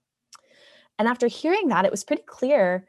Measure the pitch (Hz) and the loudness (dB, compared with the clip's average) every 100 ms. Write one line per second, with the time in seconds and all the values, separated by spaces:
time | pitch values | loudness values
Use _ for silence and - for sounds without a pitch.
0 | _ _ _ - _ _ - - _ - | _ _ _ -20 _ _ -20 -20 _ -2
1 | 226 240 240 - 311 415 320 180 190 196 | -2 0 -2 -2 -2 0 0 2 0 -2
2 | - 294 - - 254 277 180 185 | -6 -6 -6 -6 0 2 2 0